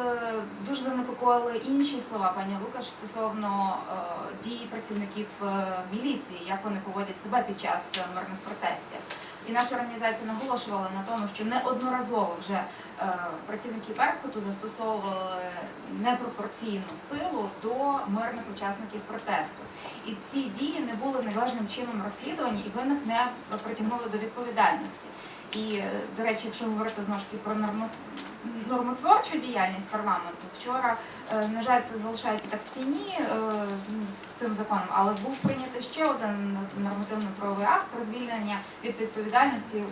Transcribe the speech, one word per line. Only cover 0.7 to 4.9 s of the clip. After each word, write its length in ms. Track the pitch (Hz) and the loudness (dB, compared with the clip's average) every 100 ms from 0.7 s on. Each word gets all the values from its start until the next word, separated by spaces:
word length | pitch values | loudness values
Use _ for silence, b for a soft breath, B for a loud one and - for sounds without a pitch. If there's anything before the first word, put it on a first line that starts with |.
| 269 | -2
занепокоїли 760 | 254 254 247 240 247 240 240 233 | 0 0 -2 4 6 8 6 0
інші 440 | 262 277 285 269 | 4 6 6 2
слова 280 | - 220 190 190 | -2 2 2 2
пані 220 | 196 196 | 0 -2
Лукаш 280 | 226 254 - | -4 -4 -6
стосовно, 880 | - 208 226 220 214 208 196 196 - - | -6 -6 -2 -2 0 0 2 2 0 -2
е, 40 | 180 175 170 170 196 | -4 -4 -4 -6 -6
дій 240 | 208 233 233 | -6 -6 -6
працівників, 560 | 220 220 | -6 -2